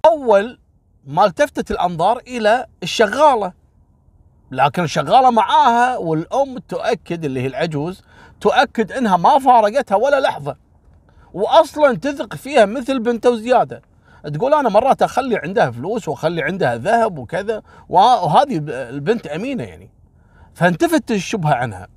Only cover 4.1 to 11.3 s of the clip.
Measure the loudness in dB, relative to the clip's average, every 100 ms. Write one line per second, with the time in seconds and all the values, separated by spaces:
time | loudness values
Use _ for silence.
4.1 | _ _ _ _ 0 0 2 -2 -2 2
5.1 | 4 6 4 2 4 4 4 0 0 -4
6.1 | -4 -2 -4 -4 -6 -10 -6 -4 -4 -6
7.1 | -8 -6 -6 -6 -4 -6 -4 -8 -10 _
8.1 | _ -20 _ 0 2 0 -2 -4 -4 0
9.1 | 2 4 4 4 4 4 -2 -2 0 2
10.1 | 2 0 -4 -10 -12 _ _ _ _ _
11.1 | _ _